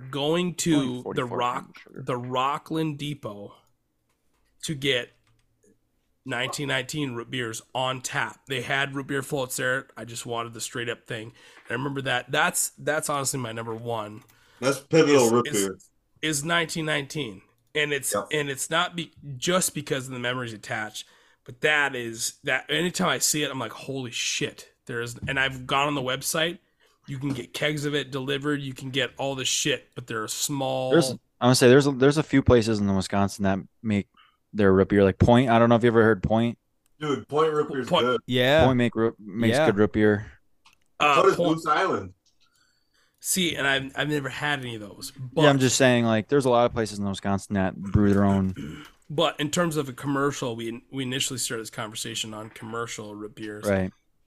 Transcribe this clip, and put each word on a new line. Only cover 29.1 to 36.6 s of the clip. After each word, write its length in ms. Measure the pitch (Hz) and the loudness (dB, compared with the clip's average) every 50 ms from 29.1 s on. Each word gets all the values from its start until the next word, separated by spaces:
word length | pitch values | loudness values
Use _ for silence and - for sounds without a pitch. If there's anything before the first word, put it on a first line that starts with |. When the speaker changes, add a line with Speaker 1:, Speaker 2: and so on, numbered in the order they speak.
| - - | -4 -6
Speaker 1:
all 180 | 135 139 135 | -6 -4 -4
the 80 | 131 127 | -4 -4
shit, 460 | - - - - 151 135 120 - _ - | -2 -2 -2 0 0 -2 -2 -4 _ -16
but 140 | - 120 - | -16 -12 -8
they're 160 | 117 110 107 | -6 -6 -6
a 60 | 110 | -6
small 600 | - - - - 147 139 135 131 131 131 131 131 | -6 -6 -4 -4 -4 -4 -2 -2 -2 -2 0 2
Speaker 2:
There's, 200 | 131 127 131 131 | 4 4 4 2
I'm 80 | 123 - _ _ _ - | -2 -8 _ _ _ -2
gonna 140 | 123 123 127 | 2 4 4
say 120 | - 135 123 | 8 8 8
there's 180 | 123 143 139 | 8 8 8
a, 60 | 143 | 4
there's 260 | 139 123 131 143 147 156 | 2 4 4 4 4 4
a 60 | 143 | 0
few 180 | - - 139 | 2 2 2
places 380 | - - 127 120 107 113 113 104 | 4 6 6 6 6 4 2 2
in 160 | 101 101 98 | 2 2 2
Wisconsin 480 | 95 92 - - 101 101 98 - - 101 | 0 0 0 0 0 0 0 0 -2 -2
that 160 | 95 95 98 - - _ _ - | 0 0 -2 -4 -10 _ _ -4
make 240 | 113 104 101 92 _ _ _ - _ _ _ _ _ - | -2 0 -2 -2 _ _ _ -20 _ _ _ _ _ 0
their 180 | 104 104 98 95 | 4 6 6 8
root 140 | 95 95 - | 8 6 6
beer, 160 | 101 101 98 | 6 6 6
like 160 | 98 92 - | 6 6 6
Point. 300 | - - 120 120 135 123 | 6 8 8 8 8 6
I 100 | 117 117 | 6 6
don't 80 | 117 117 | 6 6
know 80 | 120 | 6
if 80 | 113 113 | 6 6
you 40 | 120 | 6
ever 140 | 110 117 | 6 8
heard 220 | 110 110 110 95 - | 6 6 6 4 2
Point. 340 | - 110 110 117 120 110 _ | 0 2 2 2 0 -2 _